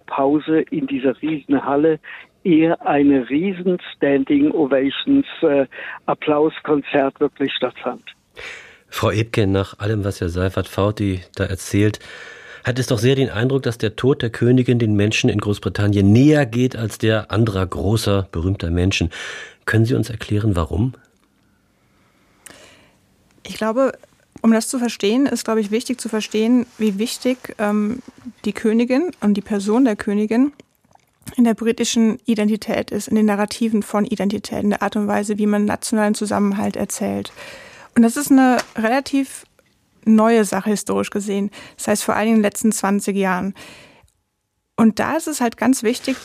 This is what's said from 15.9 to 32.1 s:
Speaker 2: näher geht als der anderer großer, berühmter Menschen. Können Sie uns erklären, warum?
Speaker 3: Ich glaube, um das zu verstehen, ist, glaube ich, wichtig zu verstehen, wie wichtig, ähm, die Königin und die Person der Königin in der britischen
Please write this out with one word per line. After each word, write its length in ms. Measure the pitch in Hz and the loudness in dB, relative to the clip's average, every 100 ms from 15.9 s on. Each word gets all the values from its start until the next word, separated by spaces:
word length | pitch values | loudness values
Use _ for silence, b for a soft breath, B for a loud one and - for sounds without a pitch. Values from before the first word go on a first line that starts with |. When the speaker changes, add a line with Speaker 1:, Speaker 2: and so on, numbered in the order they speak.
| 101 98 | 4 6
Speaker 2:
näher 340 | 113 147 147 117 | 6 6 4 2
geht 300 | 117 127 113 | 0 -2 -2
als 240 | 107 - | -8 -2
der 320 | 110 110 - | 0 0 0
anderer 340 | 104 110 95 92 | 0 0 0 -2
großer, 640 | - 92 113 107 98 92 | -2 0 0 2 0 -2
berühmter 380 | 85 92 98 85 | -2 -2 -2 -2
Menschen. 400 | 87 92 - 82 B B B B B - | 0 2 0 -2 B B B B B 0
Können 200 | 110 113 | 2 2
Sie 100 | 120 | 0
uns 160 | 110 | -2
erklären, 440 | 110 - 104 107 87 | -6 -4 -2 0 0
warum? 380 | 76 85 127 - _ _ _ _ _ _ _ _ _ b b b b b b b b b b b _ _ _ _ | -2 -2 -2 -4 _ _ _ _ _ _ _ _ _ b b b b b b b b b b b _ _ _ _
Speaker 3:
Ich 120 | - 185 | -14 -6
glaube, 380 | 220 226 262 - - _ _ - | -4 0 -2 -2 -20 _ _ -2
um 80 | 226 | 2
das 160 | 220 - | 2 0
zu 100 | 262 | -4
verstehen, 480 | 240 - 202 247 277 | -4 -2 0 2 0
ist, 200 | 240 - | -2 -2
glaube 160 | 220 | -2
ich, 100 | 202 | 0
wichtig 280 | 220 - 247 | -4 -4 -8
zu 100 | 226 | -4
verstehen, 580 | 214 - 214 226 247 226 - | -6 -2 0 2 2 0 -2
wie 220 | 214 196 | -2 0
wichtig, 560 | 233 - 254 254 - - | -4 -4 -4 -4 -8 -4
ähm, 460 | 208 208 208 262 - - 247 - 214 | -2 0 -2 -6 -12 -20 -20 -8 -8
die 80 | |
Königin 560 | - 220 226 247 254 349 - | -2 0 0 2 0 -2 -2
und 140 | 208 | 0
die 80 | 202 | 0
Person 440 | - 202 196 226 262 | -2 -4 0 2 2
der 100 | 208 | 0
Königin 580 | 214 208 214 226 285 - - _ _ _ _ _ - - | -2 -2 0 2 0 -2 -20 _ _ _ _ _ -8 2
in 80 | |
der 120 | 233 214 | 2 2
britischen 640 | 226 226 233 233 220 | -2 -2 0 2 2